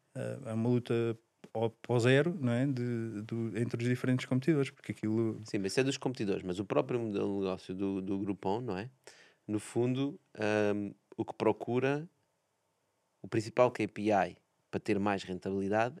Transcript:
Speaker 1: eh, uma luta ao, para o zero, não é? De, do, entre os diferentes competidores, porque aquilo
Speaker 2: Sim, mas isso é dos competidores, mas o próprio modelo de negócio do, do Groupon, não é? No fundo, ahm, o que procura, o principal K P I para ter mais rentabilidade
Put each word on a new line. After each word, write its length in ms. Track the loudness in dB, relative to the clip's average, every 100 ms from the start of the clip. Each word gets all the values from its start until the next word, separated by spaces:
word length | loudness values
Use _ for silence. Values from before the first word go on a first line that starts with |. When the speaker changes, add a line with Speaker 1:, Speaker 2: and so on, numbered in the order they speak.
| _ -8
Speaker 1:
eh, 220 | -8 -8 -6
uma 160 | -2 2
luta 480 | 2 2 0 0 -2 _ _ -10 -2
ao, 140 | -2
para 240 | -2 0
o 60 | 4
zero, 360 | 6 6 4 0
não 120 | 0
é? 140 | 2 2
De, 560 | 0 -2 -2 -4 -6
do, 340 | -6 -4 -4 -2
entre 240 | -2 0
os 60 | 0
diferentes 380 | 0 2 0 2
competidores, 440 | 0 2 2 2
porque 220 | -4 -10
aquilo 480 | -4 0 0 0 -2
Speaker 2:
Sim, 140 | -6 -4
mas 140 | 0
isso 80 | 2
é 40 |
dos 120 | 0 0
competidores, 460 | -4 -4 -2 -2
mas 160 | -2 -4
o 60 |
próprio 360 | 0 0 0 -2
modelo 340 | -2 -2 0
de 40 | 0
negócio 300 | -2 -4 -8
do, 280 | -4 -2 -2
do 160 | -2 -2
Groupon, 420 | -2 -2 -2 -2
não 160 | -2 -6
é? 120 | -6 -12 -20 -20 -20 _ -4
No 100 | -4
fundo, 600 | -2 0 0 2 -2 -4 _ -4
ahm, 540 | 0 2 2 0 -4 -8 _ -8
o 80 |
que 100 | -8
procura, 720 | 0 2 2 0 0 0 -2 -6 _ _ _ _ _ _ _ _ _ _ _
o 60 | -4
principal 420 | -4 -2 4 4
K 160 | 4 -4
P 220 | 0 4
I 240 | 4 4 -2 _ _ _
para 100 | -8
ter 180 | 0 0
mais 240 | 2 0
rentabilidade 760 | -2 -6 -2 -2 2 2 2 -2